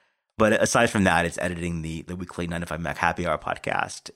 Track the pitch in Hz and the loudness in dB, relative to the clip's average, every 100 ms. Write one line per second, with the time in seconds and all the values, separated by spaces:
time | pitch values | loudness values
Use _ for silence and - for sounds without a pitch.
0 | _ _ _ - 107 110 107 123 117 107 | _ _ _ 2 4 4 4 4 4 4
1 | 95 85 85 - 90 87 87 85 80 80 | 4 4 2 -2 -4 -2 -4 -4 -6 -8
2 | - 90 90 - 87 85 85 80 78 - | -8 -10 -8 -6 -4 -4 -6 -6 -4 0
3 | 85 82 85 76 - - - - - - | 0 0 -2 -2 -4 -6 -4 -4 -4 -8
4 | - | -16